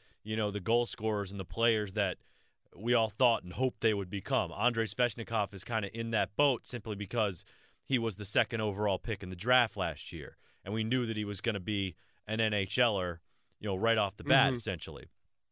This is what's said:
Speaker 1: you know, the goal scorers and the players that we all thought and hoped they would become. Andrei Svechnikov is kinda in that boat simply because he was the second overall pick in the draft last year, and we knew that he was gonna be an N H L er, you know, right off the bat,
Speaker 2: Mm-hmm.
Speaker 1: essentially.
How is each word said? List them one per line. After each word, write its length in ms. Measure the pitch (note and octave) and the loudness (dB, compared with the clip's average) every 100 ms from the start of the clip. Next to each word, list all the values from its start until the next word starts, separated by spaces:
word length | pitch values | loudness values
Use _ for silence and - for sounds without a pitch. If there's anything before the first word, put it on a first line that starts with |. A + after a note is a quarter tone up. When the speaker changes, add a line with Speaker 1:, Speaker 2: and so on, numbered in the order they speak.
| _ _ | _ _
Speaker 1:
you 120 | G#2+ A2 | -6 -2
know, 160 | G#2 | -2
the 80 | G2+ | -2
goal 260 | F#2 A#2+ A#2+ | 2 2 2
scorers 460 | - A2 G#2 F#2+ | -2 0 0 -2
and 80 | G2 | -6
the 60 | F#2 | -6
players 480 | - A#2 A2+ G#2 | 0 2 2 0
that 240 | G2+ G2 E2 _ _ _ _ _ E2+ | 0 -2 -2 _ _ _ _ _ -6
we 180 | A2+ | 2
all 160 | A#2+ A2 | 2 2
thought 340 | - B2+ A2 | 4 4 4
and 100 | F2 | -2
hoped 280 | G#2+ C3 - | -2 -2 2
they 120 | A2+ | 0
would 160 | G#2 F#2 | 2 -2
become. 420 | G2 - B2+ F2+ | -6 0 0 0
Andrei 340 | E2 A#2 A2+ A2 | 0 0 0 0
Svechnikov 680 | - B2 - G#2+ A2+ G2+ | 0 0 -2 -2 0 0
is 100 | G2 | -4
kinda 320 | - A#2 G2+ A#2 | -4 -2 -2 -4
in 140 | A2+ | -2
that 240 | A2 F#2+ - | 0 0 2
boat 300 | D3 B2 - | 2 2 -2
simply 280 | A#2+ A2+ G2+ | -6 -4 -4
because 500 | G2+ A#2+ G#2 F2 - - _ _ - | -2 0 0 -2 -10 -20 _ _ -2
he 120 | C3 | 0
was 200 | A2+ F#2+ | 0 -2
the 80 | G2+ | -2
second 340 | C3 A2+ A2+ | 0 2 0
overall 400 | G#2+ G2 G#2 F#2 | -2 0 2 2
pick 240 | - G#2 | -2 -4
in 60 | F#2 | -6
the 60 | F2+ | -4
draft 420 | A2+ B2+ A#2 G#2 | 2 4 4 0
last 340 | F2 D2 - | -2 -4 -10
year, 260 | E2 C2+ - _ _ - | -10 -12 -14 _ _ -6
and 80 | |
we 100 | A2 | -2
knew 220 | A2 B2+ A#2 | 0 0 0
that 100 | G#2+ | -2
he 80 | |
was 160 | G#2 G2+ | -4 -4
gonna 200 | A#2 G#2 | -2 -2
be 360 | F2+ G2+ F#2+ - _ _ - | -2 -2 -2 -6 _ _ -6
an 140 | A2 | -2
N 120 | A2 | 0
H 240 | G#2 G2 B2+ | 0 -2 2
L 220 | A#2+ G2+ | 2 2
er, 220 | F2+ E2 _ _ _ _ | 0 -4 _ _ _ _
you 80 | G#2 | -4
know, 60 | F#2+ | 0
right 220 | A2+ A2+ | 2 4
off 200 | G2+ - | 2 -2
the 60 | - | 2
bat, 220 | C3+ C#3 | 4 4
Speaker 2:
Mm-hmm. 80 | B2 | 0
Speaker 1:
essentially. 540 | G#2+ F2+ - C#2 - _ _ _ _ | -4 -6 -8 -12 -14 _ _ _ _